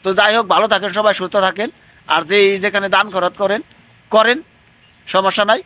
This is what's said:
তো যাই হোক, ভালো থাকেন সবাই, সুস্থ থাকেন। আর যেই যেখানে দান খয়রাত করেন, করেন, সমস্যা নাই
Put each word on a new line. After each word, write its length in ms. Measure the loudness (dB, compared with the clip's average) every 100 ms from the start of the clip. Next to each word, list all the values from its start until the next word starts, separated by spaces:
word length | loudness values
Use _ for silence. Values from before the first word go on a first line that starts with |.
তো 100 | -2
যাই 220 | 2 2 2
হোক, 100 | 2
ভালো 220 | 0 2
থাকেন 240 | 0 -2
সবাই, 220 | 0 0
সুস্থ 240 | 0 -2 -2
থাকেন। 320 | -2 -2 -8 -10 _ _ -4
আর 140 | -2
যেই 360 | 0 2 2 0
যেখানে 300 | -2 -2 0
দান 220 | 0 0
খয়রাত 220 | -2 -4 -2
করেন, 240 | -2 -2 -6 _ _ _ _
করেন, 320 | 2 2 0 -6 _ _ _ _ _ -4
সমস্যা 380 | 0 0 0 0
নাই 180 | 0